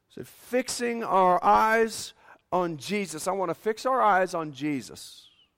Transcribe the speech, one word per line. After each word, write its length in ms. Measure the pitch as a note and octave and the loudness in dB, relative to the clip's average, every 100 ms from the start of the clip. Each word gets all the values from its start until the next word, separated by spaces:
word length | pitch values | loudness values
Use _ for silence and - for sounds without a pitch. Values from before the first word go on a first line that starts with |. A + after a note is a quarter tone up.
| _ | _
said, 180 | - - | -18 -18
"Fixing 760 | - - B3+ - - A#3+ A#3 | -18 -4 -4 -2 -4 -4 -4
our 400 | G#3+ F#3+ F#3 F3 | 0 4 4 4
eyes 680 | G3+ G#3+ A3 A3+ A3+ - - - - - - | 4 4 4 2 0 -2 -14 -16 -20 -20 -4
on 260 | F3+ F3 D3+ | -2 -2 -4
Jesus." 500 | A#2+ G#3 F3+ D3+ F#3+ | -4 -4 -4 -6 -4
I 40 | |
want 180 | G3 E3+ | -2 -4
to 60 | - | -4
fix 280 | A3 A3 B3+ | -4 -4 0
our 120 | C4 | 2
eyes 360 | G#3+ F#3 F#3 E3+ | 4 4 2 -4
on 160 | D#3 | -8
Jesus. 800 | C3 D3+ C3+ F#2 - - - - _ _ | -6 -4 -4 -6 -16 -20 -20 -20 _ _